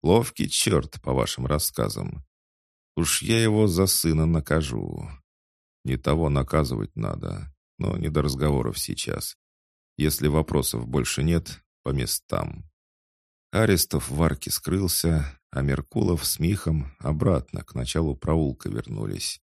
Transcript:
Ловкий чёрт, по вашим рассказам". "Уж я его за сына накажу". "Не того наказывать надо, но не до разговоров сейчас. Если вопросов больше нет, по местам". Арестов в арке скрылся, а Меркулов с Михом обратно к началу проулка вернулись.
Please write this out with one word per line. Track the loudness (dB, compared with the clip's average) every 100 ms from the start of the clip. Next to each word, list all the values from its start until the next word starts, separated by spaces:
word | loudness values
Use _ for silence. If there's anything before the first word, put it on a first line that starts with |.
Ловкий | 6 4 4 -4 -2
чёрт, | 0 2 2 0 -10
по | -2
вашим | 0 0 -4 -2
рассказам". | 0 0 -2 -4 -4 -8 -10 -16 _ _ _ _ _ _ -4
"Уж | -2 -2
я | 2 2
его | 4 4 4
за | 4 2
сына | 2 2 2 4
накажу". | 2 2 -2 0 -6 -6 -8 -12 -14 _ _ _ _ _ _
"Не | -4 -2
того | 2 2 2
наказывать | 2 2 2 2 -2 -6 -4
надо, | -4 -4 -6 -8 -12 _ _ -6
но | -4 -2
не | 0
до | 0
разговоров | 0 0 0 2 0 -4
сейчас. | -6 -6 -4 -6 -8 -12 _ _ _ _ _ 0
Если | 0 2 2
вопросов | 2 2 0 0 -4 -2
больше | -2 0 0
нет, | 2 2 -2 -16 _ _
по | -4
местам". | -2 -2 -4 _ -4 -4 -8 -16 _ _ _ _ _ _ _ _
Арестов | 2 4 4 2 -2 -2
в | 2
арке | 2 2 -4
скрылся, | -6 -2 0 0 0 2 2 0 -10 _
а | -2
Меркулов | 0 -2 -2 0 2 0 -2
с | 0
Михом | 0 0 0 -2 -2 -6
обратно | -4 2 2 2 -2 -10
к | -8 -6
началу | -4 -2 -2 -2
проулка | 0 2 0 -2 -6
вернулись. | -8 -6 -8 -6 -6 -8 -10